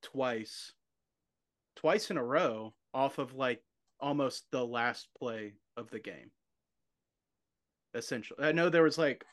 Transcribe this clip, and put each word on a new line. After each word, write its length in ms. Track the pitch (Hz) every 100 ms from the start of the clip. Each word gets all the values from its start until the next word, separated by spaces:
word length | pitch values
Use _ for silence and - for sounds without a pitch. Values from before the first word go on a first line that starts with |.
twice, 720 | - 135 127 117 107 - - - _ _ _ _ _ _ _ _ _ -
twice 340 | 156 185 -
in 80 | 165
a 60 |
row 500 | 120 147 165 110 110 - _
off 240 | 131 135 139
of, 160 | 127
like, 280 | 131 131 120 _ _ _ -
almost 460 | 139 143 135 - -
the 140 | 131 120
last 440 | 120 120 117 - -
play 360 | 123 113 107 104 _ -
of 140 | 110
the 80 | 110
game. 320 | - 80 - _ _ _ _ _ _ _ _ _ _ _ _ _ _ _ _
Essentially. 500 | 117 - 123 104 -
I 80 | 151
know 180 | 165 175
there 140 | 170
was, 140 | 160 151
like, 260 | 156 123 -